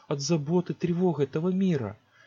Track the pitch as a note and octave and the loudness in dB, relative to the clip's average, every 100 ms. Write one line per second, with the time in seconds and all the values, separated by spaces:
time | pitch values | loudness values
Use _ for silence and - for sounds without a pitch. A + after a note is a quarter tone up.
0 | - C#3+ C3+ E3 C#3+ F3 F3 - E3+ F3 | -8 -6 0 0 2 0 0 -4 -2 2
1 | F#3 D3 C#3 D#3 F3+ F#3 F#3+ C#3+ G#2 G#2+ | 2 2 -2 0 0 2 2 2 -2 -8
2 | _ _ | _ _